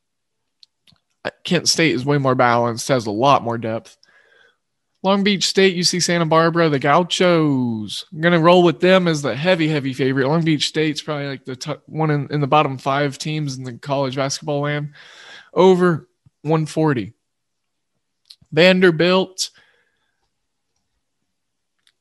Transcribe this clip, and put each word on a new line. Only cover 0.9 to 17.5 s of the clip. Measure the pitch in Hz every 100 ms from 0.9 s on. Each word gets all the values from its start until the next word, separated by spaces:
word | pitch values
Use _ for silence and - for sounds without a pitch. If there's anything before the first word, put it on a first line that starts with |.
| _ _ _ - -
Kent | - 170 123
State | - 160 113
is | 135
way | 143
more | 135 127
balanced, | 123 117 120 110 -
has | 131 107
a |
lot | 104 139 131
more | 113 117
depth. | 113 113 - _ _ _ _ _ _ _ _ _ _ _
Long | 185 202
Beach | 196 185 -
State, | - 190 175
U |
C | 165 180
Santa | 170 170 160
Barbara, | 160 165 170 165
the | 139
Gauchos. | 143 160 175 - 180 170 151 131 123 110 104 - -
I'm | 156
gonna | 170 175
roll | 165 180
with | 175 -
them | 180 185 175
as | 151
the | 139 117
heavy, | 180 180 156
heavy | 151 131
favorite. | 127 135 135 131
Long | 165
Beach | 160 147 -
State's | 160 156 147
probably, | - 147 139
like, | 135 -
the | 127
t-, | 151 147 -
one | 151 156
in, | 147 135
in | 147
the | 143
bottom | 151 147 131
five | 143 139 147 135
teams | 156 156 143 131
in |
the | 127
college | 117 143 139 135 135
basketball | 135 - 151 143
land. | 147 147 147 - - - - - -
Over | - 190 180 180 156 - _ _ _
one | 147 160 151
forty. | 160 156 123 98 - _ _ _